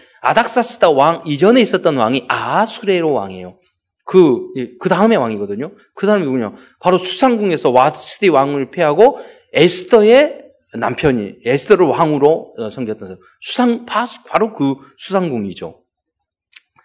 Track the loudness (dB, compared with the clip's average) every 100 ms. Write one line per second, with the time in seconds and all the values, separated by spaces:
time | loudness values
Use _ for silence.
0 | _ _ -2 0 0 -2 -4 0 2 4
1 | 2 0 -4 0 4 4 2 0 0 0
2 | 0 -2 -4 -6 -4 -2 -2 -4 -4 -2
3 | 0 -2 -4 -12 -16 -18 _ _ _ _
4 | 0 4 4 2 -4 -10 -10 -6 -2 2
5 | 2 2 0 -4 -8 -8 -10 -14 _ -6
6 | -2 0 0 -4 -4 -8 -20 _ 0 0
7 | 0 0 0 0 -2 -2 2 2 2 0
8 | -10 -2 2 2 2 -2 -6 -2 0 4
9 | 4 2 -10 -20 _ 2 2 2 2 4
10 | 6 6 4 -2 -20 _ _ -6 -6 -2
11 | 0 0 -4 -8 -4 -2 2 2 2 0
12 | 0 2 2 0 -4 -12 -12 -8 -8 -10
13 | -12 -18 _ _ -8 -2 -2 -2 -4 -6
14 | -6 -10 -4 -2 -2 -4 -4 -4 -10 -18
15 | -6 -4 -4 -6 -8 -10 -16 -18 _ _
16 | _ _ _ _ _ -20 _ _